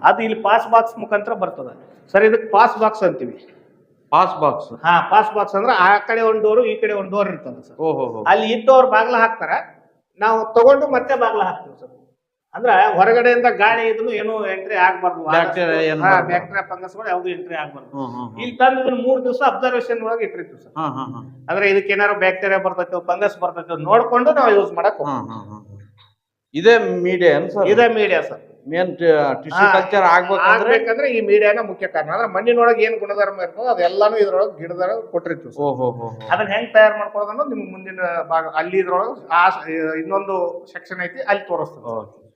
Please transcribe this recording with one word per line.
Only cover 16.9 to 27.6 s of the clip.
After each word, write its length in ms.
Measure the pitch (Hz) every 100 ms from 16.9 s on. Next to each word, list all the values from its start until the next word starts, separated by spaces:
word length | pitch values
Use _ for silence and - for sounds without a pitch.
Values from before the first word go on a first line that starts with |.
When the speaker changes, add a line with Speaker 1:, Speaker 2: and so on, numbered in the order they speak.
| 190 220
Speaker 1:
ಯಾವ್ದು 220 | 180 180
ಎಂಟ್ರಿ 260 | 175 175 165
ಆಗ್ಬಾರ್ದು. 340 | 147 139 127
Speaker 2:
ಹ್ಮ್, 200 | 139 131
ಹ್ಮ್, 180 | 120 123
ಹ್ಮ್. 120 | 110
Speaker 1:
ಇಲ್ಲಿ 160 | 247 233
ತಂದು 220 | 254 262
ಇದನ್ನ 180 | 262 247
ಮೂರ್ 160 | 240 262
ದಿವಸ 180 | 254 254 277
ಅಬ್ಸರ್ವೇಷನ್ 560 | 240 254 247 226 233
ಒಳಗೆ 220 | 220 233
ಇಟ್ಟಿರ್ತೀವಿ 380 | 214 - 170 127
ಸರ್. 120 | - 151
Speaker 2:
ಹಾ, 100 | 156
ಹಾ, 160 | 127 127
ಹಾ. 160 | 117 - - -
Speaker 1:
ಅಂದ್ರೆ 180 | 175 202
ಇದಕ್ಕೆ 220 | 196 196
ಏನಾರು 220 | 196 208 208
ಬ್ಯಾಕ್ಟೀರಿಯಾ 400 | 185 185 196 190
ಬರ್ತೈತೆ, 400 | 185 180 175 180 175
ಫಂಗಸ್ 300 | 180 202 -
ಬರ್ತೈತೆ 440 | 175 170 170 165
ನೋಡ್ಕೊಂಡು 480 | 151 220 233 240 247
ನಾವು 200 | - 247 202
ಯೂಸ್ 160 | 180
ಮಾಡಕ್ 260 | 170 185 214
ಹೋಗ್ತೀವಿ. 320 | 147 135 110
Speaker 2:
ಹಾ, 80 | 110
ಹಾ, 140 | 104
ಹಾ, 80 | 107
ಹಾ. 200 | 101 101 101 _ _ _ _ _ _ 143
ಇದೇ 180 | 185 233 196 180
ಮೀಡಿಯಾ 300 | 175 185 175 143
ಏನ್ 140 | 170
ಸರ್? 160 | 208